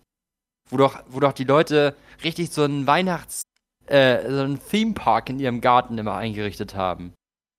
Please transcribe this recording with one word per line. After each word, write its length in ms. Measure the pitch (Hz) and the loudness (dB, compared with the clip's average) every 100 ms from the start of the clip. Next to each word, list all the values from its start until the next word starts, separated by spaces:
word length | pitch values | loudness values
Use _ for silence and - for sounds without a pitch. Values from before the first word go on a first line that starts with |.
| _ _ _ _ _ _ _ | _ _ _ _ _ _ _
wo 60 | 127 | 2
doch, 260 | 135 - - | 2 2 -12
wo 120 | 127 | 0
doch 120 | 139 | 0
die 120 | 135 | 0
Leute 520 | 143 143 165 151 147 139 _ - | 2 2 4 2 2 -2 _ -8
richtig 260 | 156 165 165 | -8 -6 -6
so 120 | - | -2
einen 220 | 147 143 139 | 0 0 2
Weihnachts-, 560 | 156 185 165 - - - _ _ _ - | 2 2 -4 -8 -14 -14 _ _ _ 0
äh, 440 | 143 131 120 120 | 4 4 2 -2
so 100 | 139 | -4
einen 180 | 135 139 - | -4 -6 -2
Theme-Park 600 | 208 226 202 - 110 - | -2 -2 -2 0 0 0
in 100 | 131 | -6
ihrem 200 | 135 120 | -4 0
Garten 360 | 123 123 123 117 | 4 2 2 -6
immer 180 | 107 98 | -4 -4
eingerichtet 580 | 110 104 104 - 101 | -6 -6 -8 -8 -10
haben. 400 | 98 92 87 87 87 _ _ _ | -4 -4 -4 -12 _ _ _ _